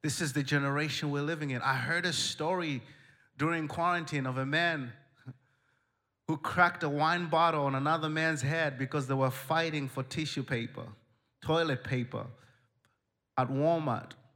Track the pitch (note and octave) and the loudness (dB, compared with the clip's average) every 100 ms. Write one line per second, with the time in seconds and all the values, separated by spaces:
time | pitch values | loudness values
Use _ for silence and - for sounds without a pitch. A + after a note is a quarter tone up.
0 | D#3 B2 D#3+ C3+ C3+ D3 C#3 C#3 D3+ - | -4 -2 -2 -2 0 0 2 0 -2 -2
1 | D3+ C#3+ D3 D#3+ D3 B2+ B2+ C3 B2 E3 | -2 -2 -2 -4 -2 -2 0 0 0 0
2 | F3 D3 - - D#3 F3+ E3 C3+ - - | 0 0 -2 -2 -2 0 -2 -4 -6 -20
3 | - - _ - D3+ E3+ D3+ - E3+ F3 | -20 -20 _ -2 0 0 -2 0 2 2
4 | D#3 D3 C3 C3 C3+ D#3 E3+ D#3 B2+ - | 0 -2 -2 -2 0 2 2 0 -4 -10
5 | _ _ - - _ _ _ _ _ _ | _ _ -18 -18 _ _ _ _ _ _
6 | _ _ - D#3+ - - F3 F3 D#3 D3 | _ _ -4 -4 -2 4 4 4 -2 2
7 | D#3 F3 F3 E3 E3 D#3+ C#3 C3+ C#3 D#3+ | 2 2 2 4 4 4 2 2 2 0
8 | D#3 D#3 D#3+ D3+ C3 E3 D#3 C3+ C3+ D3+ | 0 0 0 0 0 0 -2 -2 -2 -2
9 | C3 C3+ C3 B2+ - D#3+ E3 D#3 C3+ - | -2 2 0 0 -2 0 2 -2 -4 -6
10 | C3 - D#3 - C3 B2 A#2 - - - | -6 -4 -2 -4 -4 -4 -4 -8 -12 -14
11 | _ _ _ _ - D#3+ E3 C3 - C3 | _ _ _ _ 0 2 2 0 -2 -2
12 | A#2+ A2+ - - - _ _ _ _ _ | -2 -6 -10 -14 -20 _ _ _ _ _
13 | _ _ _ - B2 C3+ D3+ E3+ D#3 A2 | _ _ _ 0 0 4 4 4 2 -2
14 | - - - | -4 -18 -20